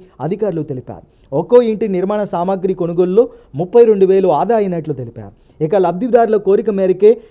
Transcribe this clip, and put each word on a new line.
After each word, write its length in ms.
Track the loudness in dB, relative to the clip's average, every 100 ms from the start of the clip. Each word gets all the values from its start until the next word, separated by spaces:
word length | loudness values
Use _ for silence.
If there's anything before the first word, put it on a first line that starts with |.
| -10 _
అధికారులు 420 | -8 -4 -4 -4
తెలిపారు. 720 | -6 -10 -12 -18 -20 _ _ -6
ఒక్కో 260 | 2 4
ఇంటి 260 | 4 -2 -4
నిర్మాణ 360 | -2 -2 -4
సామాగ్రి 500 | -4 -4 -4 -4 -4
కొనుగోలులో 560 | -4 -4 -2 0 2 0 -4 _ -10
ముప్పై 300 | 0 4 4
రెండు 200 | 4 4
వేలు 220 | 4 2
ఆదా 280 | 0 0 0
అయినట్లు 380 | 0 -4 -6
తెలిపారు. 680 | -8 -10 -14 -20 -20 _ _
ఇక 120 | -2 0
లబ్ధిదారుల 600 | 0 -2 0 2 2 0
కోరిక 340 | 2 0 0
మేరకే 520 | -2 -2 4 4 2 -4